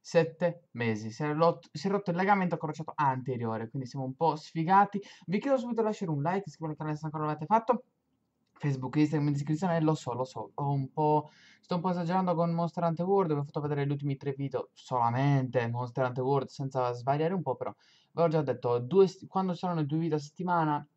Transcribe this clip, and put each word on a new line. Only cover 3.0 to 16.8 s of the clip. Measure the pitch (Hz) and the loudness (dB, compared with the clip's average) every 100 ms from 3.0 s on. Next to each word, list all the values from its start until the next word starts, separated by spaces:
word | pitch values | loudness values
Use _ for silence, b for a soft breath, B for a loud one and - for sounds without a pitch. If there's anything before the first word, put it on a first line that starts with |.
| 143 131 123 123 113 110 110 | 0 0 -4 -4 -4 -4 -6
quindi | 139 123 | -8 -8
siamo | 143 | -8
un | 131 131 | -8 0
po' | 165 | 0
sfigati. | 151 - 160 160 190 202 202 B B - | 0 -6 -4 4 6 6 0 B B -4
Vi | 202 | -2
chiedo | 277 269 | 2 0
subito | 240 226 | 0 0
di | 214 | 0
lasciare | 214 180 | 0 -2
un | 147 | -2
like, | 151 190 196 | 0 -2 -4
iscrivervi | - 160 | -10 -10
al | 156 | -6
canale | 156 151 | -6 -6
se | |
ancora | 156 156 | -6 -4
non | 151 | -4
l'avete | 151 156 | -4 2
fatto. | 220 226 247 - _ _ _ _ _ _ | 0 2 -2 -2 _ _ _ _ _ _
Facebook, | - 147 135 131 147 | -6 -2 -2 -2 2
Instagram | 151 156 147 | 2 4 0
in | |
descrizione, | 143 143 156 185 165 | 0 0 0 0 2
lo | 156 | 2
so, | 156 - | 0 -2
lo | 120 | -4
so, | 127 - 107 | -4 -6 -12
ho | - 143 | -4 0
un | 139 131 | 0 -2
po', | - 151 151 147 B B B | 0 2 2 0 B B B
sto | _ 175 | _ -2
un | |
po' | 180 | 0
esagerando | 175 165 185 180 | -2 0 0 0
con | 165 170 | 2 0
Monster | 170 170 - | 0 -2 0
Hunter | 170 160 175 | -2 0 2
World, | 196 180 | 2 2
vi | 147 | 0
ho | |
fatto | 143 - | -2 -4
vedere | 147 143 143 | -2 -2 0
gli | |
ultimi | 143 143 135 | -2 -2 -4
tre | 143 | -4
video | 135 139 127 - | -6 -4 -4 -6
solamente | _ - 127 117 120 139 139 127 127 117 | _ -4 0 2 4 4 4 2 0 0
Monster | 120 123 120 | -2 -4 -2
Hunter | 127 123 | -2 0
World, | 131 139 - | 2 2 0
senza | - 135 131 | -8 -6 -2